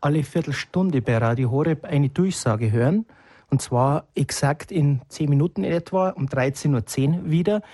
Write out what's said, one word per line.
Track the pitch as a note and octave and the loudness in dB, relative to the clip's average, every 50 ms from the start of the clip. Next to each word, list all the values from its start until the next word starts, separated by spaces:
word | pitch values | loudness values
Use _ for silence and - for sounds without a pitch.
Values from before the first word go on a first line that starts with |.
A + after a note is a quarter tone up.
alle | - D3 D3+ D#3+ C#3+ | -2 0 0 0 -2
Viertelstunde | - - E3+ D#3+ D3 C#3 - - - - F3+ F#3+ F#3 D3+ C3 | -2 -2 -4 -2 -2 -4 -6 -6 -4 -2 0 0 2 2 0
bei | A2 - A#2 A2+ | 0 0 0 0
Radio | A#2 A2+ A#2 A#2 C3 A#2 | 2 0 0 0 0 0
Horeb | B2 C#3 D3+ E3 D#3 D3 - | 0 0 0 0 0 -2 -4
eine | - D3+ C#3+ C#3+ C3+ | -2 0 2 2 2
Durchsage | - - F3+ F#3+ F3 - - B2 G#2+ G#2+ A#2 G#2+ G#2+ | 2 0 0 0 0 -2 -2 -2 0 0 0 0 2
hören, | A#2 A#2+ C3+ F3+ A3 A3+ - - - - - - - _ - | 2 2 2 2 0 -2 -4 -10 -20 -20 -20 -20 -20 _ 0
und | C#3 C3 | 0 0
zwar | - - B2+ A#2+ B2+ C#3 C#3+ D#3 - _ - | 0 0 0 2 2 2 2 0 -4 _ -4
exakt | - C#3 - - - - C#3 D3+ - - - | -4 -2 -2 -2 -2 -2 -2 -2 -2 -6 -6
in | - E3+ C#3+ C#3+ C#3+ B2 - - | -2 0 2 2 2 0 -2 -8
zehn | - - D#3 C#3+ | -8 -4 -2 2
Minuten | C#3+ C#3 D3+ F3+ - - F#3+ | 2 2 2 0 -2 -4 -4
in | - | -2
etwa, | E3 E3+ E3+ - F#3 F#3+ F#3 F#3 | -2 -2 -4 -2 -2 0 0 0
um | F#3+ - C#3 C3 | -2 -2 -6 -4
dreizehn | - C3+ B2+ C#3 C3+ - - D#3 C#3 | -2 0 0 -2 -2 -2 0 0 0
Uhr | A#2+ G2+ | 0 0
zehn | - - - C3+ D3 E3 F3+ - E3 | -4 -2 0 0 2 0 0 0 0
wieder, | D3+ E3+ F3+ G3+ G#3 G#3+ - - | 0 0 2 2 0 -2 -2 -6